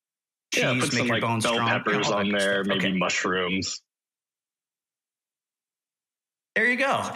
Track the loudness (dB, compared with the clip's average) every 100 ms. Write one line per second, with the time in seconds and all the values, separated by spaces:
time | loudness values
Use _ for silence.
0 | _ _ _ _ -6 -2 0 0 0 0
1 | 0 0 0 0 0 0 0 0 0 0
2 | 0 0 0 2 2 0 0 0 0 0
3 | 0 0 0 0 0 -2 -4 -8 _ _
4 | _ _ _ _ _ _ _ _ _ _
5 | _ _ _ _ _ _ _ _ _ _
6 | _ _ _ _ _ 0 2 2 0 0
7 | -2